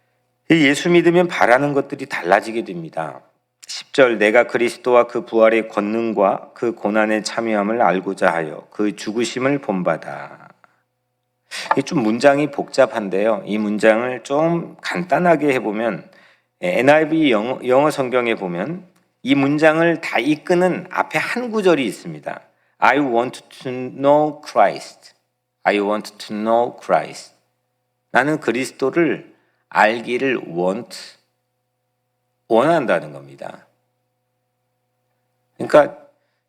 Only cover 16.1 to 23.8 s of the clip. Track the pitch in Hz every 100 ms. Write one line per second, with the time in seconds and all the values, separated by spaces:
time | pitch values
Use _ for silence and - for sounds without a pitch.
16.1 | - _ _ _ _ 87 95 131 151 156
17.1 | 160 151 110 113 131 123 127 151 143 127
18.1 | 123 120 104 95 85 110 180 - _ _
19.1 | _ 120 139 139 147 156 156 170 165 -
20.1 | 117 123 151 - 180 180 127 87 90 -
21.1 | 156 - 240 247 214 185 156 120 165 90
22.1 | 78 - - - _ _ _ 113 135 143
23.1 | 117 123 - - - 135 127